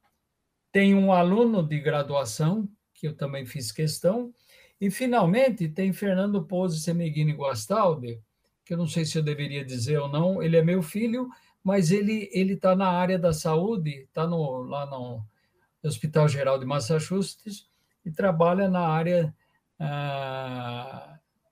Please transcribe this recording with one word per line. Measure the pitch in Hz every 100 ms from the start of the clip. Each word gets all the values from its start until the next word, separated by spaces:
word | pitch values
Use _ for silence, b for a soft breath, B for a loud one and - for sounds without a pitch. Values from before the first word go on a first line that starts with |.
| _ _ _ _ _ _ _
Tem | 196 196
um | 196 190
aluno | 180 180 214 233 208
de | 151 147
graduação, | 147 147 139 143 123 - 156 214 202 - _
que | _ 151
eu | 151
também | 139 139 123
fiz | 143 113
questão. | - 156 - 175 233 240 b b b b b
E, | 196
finalmente, | - 254 240 170 220 269 - 160
tem | 156 190
Fernando | 165 202 185 202 202
Pose | 156 180 185 156
Semeghini | 170 170 165 151 151
Guastaldi, | 147 139 117 - 214 190 143 120 113 - _ _ _
que | _
eu | 170
não | 160
sei | 170
se | 156 165
eu |
deveria | 147 143 139 143
dizer | 131 123 117 151
ou | 143
não, | 147 175 190
ele | 165 165
é |
meu | 160 190
filho, | 156 202 233 247 254 B B B
mas | 190 196 160
ele, | 202 208 220 196
ele | 185 190 196
tá | 185
na | 185 190
área | 175 180 185
da | 170
saúde, | 156 165 160 196 220 151 139 -
tá | 160 170
no, | 170 143 127
lá | 127 143 139
no | 135 123 113 107 _ _ _ _ _
Hospital | 151 - 156 160 147
Geral | 139 135 135
de |
Massachusetts | 131 143 120 160 156 190 190 - 214 202 _ _ _ _
e | 180
trabalha | 156 196 165 170 180 196
na | 180 165
área, | 160 165 175 156 - _ _ _ _
ah, | 151 143 143 139 135 131 131 127 120 120 135 131 147 151 _ _ _